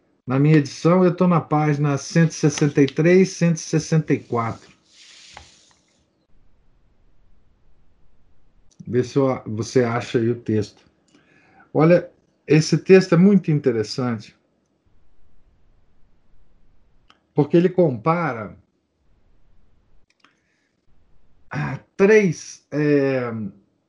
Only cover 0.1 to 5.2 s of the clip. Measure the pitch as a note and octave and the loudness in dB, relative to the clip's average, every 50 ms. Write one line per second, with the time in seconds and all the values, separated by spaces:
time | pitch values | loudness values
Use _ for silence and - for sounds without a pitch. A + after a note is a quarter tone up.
0.1 | _ _ _ - B2+ C3+ C#3+ D3+ D#3 D#3 C#3 C3 - - - D#3+ F3 F#3 F#3 F3+ | _ _ _ -4 -2 0 2 4 4 2 2 -2 -6 -2 0 2 2 4 2 2
1.1 | E3+ - F#3 F3+ F3 D#3 - - D3+ D3+ D3+ D3+ D3 C#3+ D3 D3 C#3+ C3+ - - | 2 0 0 2 2 0 0 -2 -2 -2 0 0 -2 -2 -2 -2 -2 -4 -6 -2
2.1 | - E3 E3 D#3+ - - - D3+ - - D#3 C#3+ - D3+ C#3+ C#3 - - D#3+ F3 | 0 2 2 2 0 0 -2 -2 0 0 -2 0 2 2 0 0 0 0 2 4
3.1 | F3+ F#3+ F#3+ F#3 - - E3+ E3+ E3 D#3+ - - - D#3 D#3 - E3 D#3+ D3+ - | 4 4 4 2 0 -2 -2 -2 -2 -4 -6 -4 -4 -4 -2 -2 -2 -2 0 -2
4.1 | C#3+ - - - A#2+ A#2 A2+ A2 - - - - _ _ _ _ _ _ - - | -4 -4 -4 -6 -6 -6 -6 -6 -10 -12 -18 -20 _ _ _ _ _ _ -20 -20
5.1 | - - | -20 -20